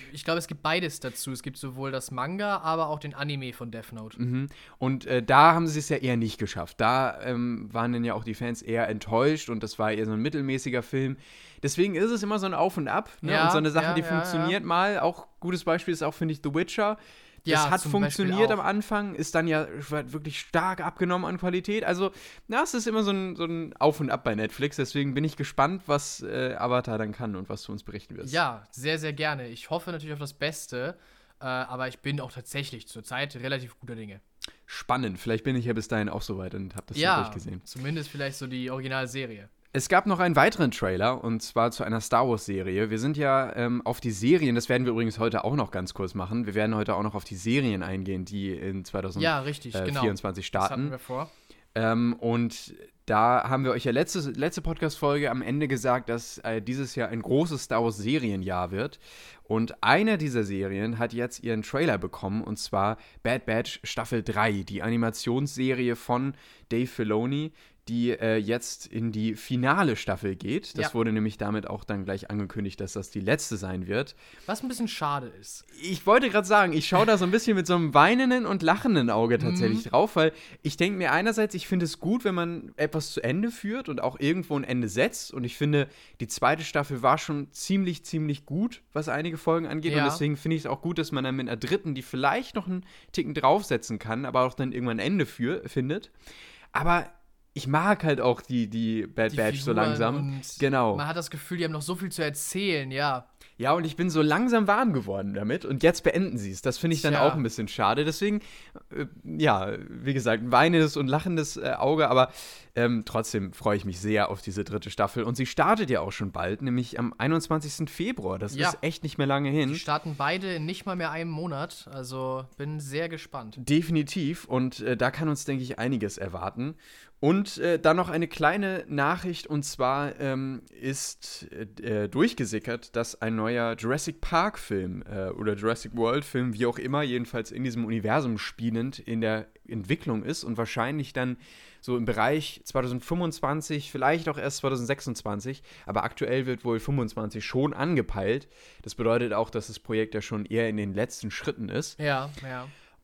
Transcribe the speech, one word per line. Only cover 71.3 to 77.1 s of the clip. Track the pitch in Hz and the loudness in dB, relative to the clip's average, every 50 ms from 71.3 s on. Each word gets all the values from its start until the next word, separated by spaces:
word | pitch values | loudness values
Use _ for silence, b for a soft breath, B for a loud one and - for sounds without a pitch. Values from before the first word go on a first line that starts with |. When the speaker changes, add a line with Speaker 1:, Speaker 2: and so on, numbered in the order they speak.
| 104 - | -2 -2
Speaker 2:
damit | 107 101 104 107 101 - | -4 -2 -2 -2 -2 -4
auch | 101 104 - | -8 -8 -6
dann | - 107 101 95 | -6 -4 -4 -2
gleich | 95 98 98 - - | -4 -4 -4 -6 -6
angekündigt, | 104 104 101 92 - 110 101 98 - - | -4 -4 -4 -4 -4 -6 -6 -6 -6 -6
dass | 101 95 - | -8 -6 -6
das | 107 98 - | -8 -10 -8
die | - 107 | -6 -4
letzte | 98 101 131 151 - - 117 98 | 0 2 2 0 0 -4 -6 -6
sein | 95 92 92 92 92 | -4 -4 -6 -6 -4
wird. | 87 98 117 143 - - B B B B B B - | -2 -2 -2 -2 -4 -8 B B B B B B -8
Speaker 1:
Was | 190 226 - | -6 -6 -6
ein | 254 | -6
bisschen | 254 - 240 214 | -4 -4 -4 -4
schade | - - 160 147 143 143 127 113 - 95 | -2 -4 -2 -2 -2 -2 -4 -8 -12 -16
ist. | 101 - - - - - - - 135 | -18 -18 -18 -18 -18 -20 -16 -10 -6
Speaker 2:
Ich | 180 185 151 - 185 | -4 -4 0 4 6
wollte | 214 247 262 247 | 6 8 6 6
grad | 185 208 196 180 | 4 2 4 6
sagen, | 214 208 196 180 151 | 6 6 6 6 4
ich | 156 143 - | 2 2 4
schau | 180 180 214 | 4 6 6
da | 220 | 6